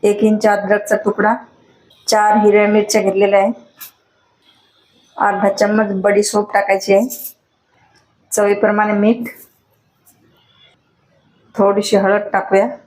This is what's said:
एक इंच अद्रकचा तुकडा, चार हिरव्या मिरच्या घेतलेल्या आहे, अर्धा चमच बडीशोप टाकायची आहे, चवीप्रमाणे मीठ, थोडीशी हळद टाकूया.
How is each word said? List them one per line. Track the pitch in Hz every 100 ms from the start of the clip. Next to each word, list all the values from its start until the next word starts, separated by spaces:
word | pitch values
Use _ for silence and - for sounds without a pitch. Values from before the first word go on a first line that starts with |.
एक | 208 208
इंच | 220 214 214
अद्रकचा | 202 196 208 - - 208
तुकडा, | 196 214 220 - _ _ _ _ _ -
चार | 214 208 214
हिरव्या | 208 208 208
मिरच्या | 208 208 214
घेतलेल्या | 196 190 202 196
आहे, | 196 - - _ - _ _ _ _ _ _ _ _ _ _ _ _ -
अर्धा | 208 190 196
चमच | 196 208 214 208 190
बडीशोप | 196 202 208 208 208
टाकायची | 202 196 196 196
आहे, | 196 254 - - - _ _ _ _ _ _ _ _ _
चवीप्रमाणे | - 202 202 208 208 208
मीठ, | 208 208 247 233 - - _ _ _ _ _ _ _ _ _ _ _ _ _ _ _ _ _ _ _ _ -
थोडीशी | 202 202 202 202
हळद | 196 202 -
टाकूया. | 202 - 196 226 -